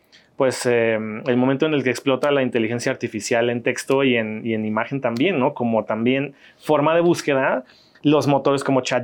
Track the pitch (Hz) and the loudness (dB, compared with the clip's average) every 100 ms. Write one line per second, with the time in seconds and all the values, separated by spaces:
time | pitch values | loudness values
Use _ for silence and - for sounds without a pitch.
0 | _ - _ - 131 117 127 120 113 110 | _ -20 _ -2 -2 0 0 2 2 0
1 | 110 107 135 127 127 135 156 147 123 120 | -4 -6 0 2 2 2 0 0 0 -2
2 | 139 127 147 143 127 117 110 120 135 131 | 0 0 2 0 0 0 -2 -2 -4 -4
3 | 120 107 - 120 120 120 123 120 - 135 | -6 -6 -2 0 0 0 -2 -4 0 0
4 | 139 120 107 107 117 110 107 110 117 139 | 2 2 -2 -6 -4 -4 -2 -4 -4 -4
5 | 123 117 175 165 135 143 120 113 107 110 | -4 0 0 2 0 0 0 0 0 0
6 | 117 135 143 - - _ - 151 151 170 | 0 0 -4 -10 -20 _ -2 2 2 2
7 | 175 165 - 135 143 247 - - _ _ | 2 0 0 0 0 -2 -6 -20 _ _
8 | 143 151 127 139 143 139 143 135 - 127 | 2 2 4 2 2 0 0 0 0 -2